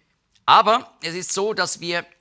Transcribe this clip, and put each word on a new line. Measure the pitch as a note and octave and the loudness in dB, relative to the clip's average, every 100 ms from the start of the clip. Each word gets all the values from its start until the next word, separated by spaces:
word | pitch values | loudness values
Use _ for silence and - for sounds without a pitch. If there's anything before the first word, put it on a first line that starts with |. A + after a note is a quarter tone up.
| _ _ _ _ - | _ _ _ _ 4
Aber | F3 G#3 A#3+ - _ | 4 4 0 -2 _
es | E3 | -10
ist | F3 F3 | -10 -6
so, | G3 G#3 | -4 -4
dass | G#3 F3+ - | -4 -6 -6
wir | E3+ E3+ E3+ _ | -6 -6 -8 _